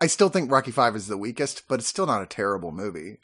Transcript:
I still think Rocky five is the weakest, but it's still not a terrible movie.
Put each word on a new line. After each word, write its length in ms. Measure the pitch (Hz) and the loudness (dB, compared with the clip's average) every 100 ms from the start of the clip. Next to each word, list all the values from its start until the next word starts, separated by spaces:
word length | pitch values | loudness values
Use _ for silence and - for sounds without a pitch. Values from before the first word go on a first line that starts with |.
I 40 | 165 | 0
still 200 | - 196 | 4 4
think 220 | 190 139 | 4 2
Rocky 220 | 135 131 | 2 2
five 220 | 117 120 | 2 2
is 120 | 110 101 | 2 -4
the 100 | 101 | -6
weakest, 460 | 104 117 143 - - | -4 -4 -4 -6 -4
but 100 | 131 | -4
it's 100 | 113 | -2
still 160 | - | -2
not 180 | 185 113 | 0 0
a 40 | 92 | -2
terrible 440 | - 101 98 85 | -2 -2 -2 -4
movie. 480 | 80 101 87 80 107 | -6 -6 -8 -12 -12